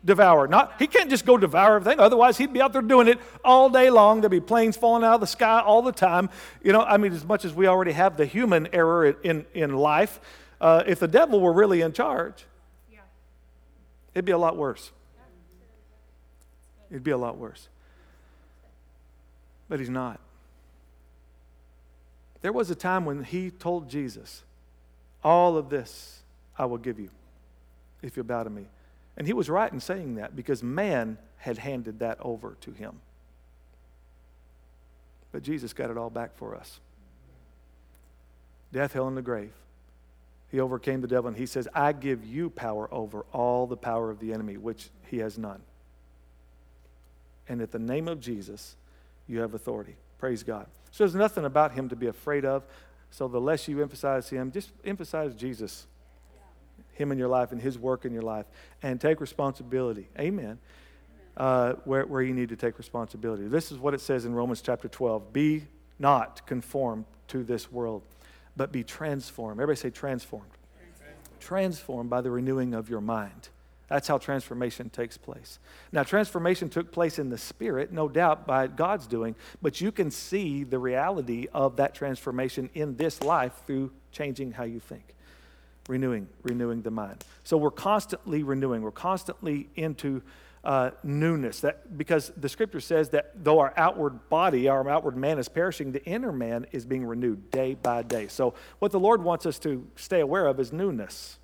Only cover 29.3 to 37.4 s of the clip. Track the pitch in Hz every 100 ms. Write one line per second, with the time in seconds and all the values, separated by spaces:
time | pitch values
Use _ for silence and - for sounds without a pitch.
29.3 | 233 147 175 220 131 - 190 156 113 104
30.3 | - 123 131 120 151 208 143 113 110 _
31.3 | _ - 113 139 131 117 110 117 113 127
32.3 | 113 107 104 - - 104 - _ _ _
33.3 | _ _ _ _ _ _ _ _ _ _
34.3 | _ _ _ _ _ _ _ _ _ _
35.3 | 147 135 156 120 - 127 117 117 117 117
36.3 | - 110 107 - - _ _ _ _ _
37.3 | _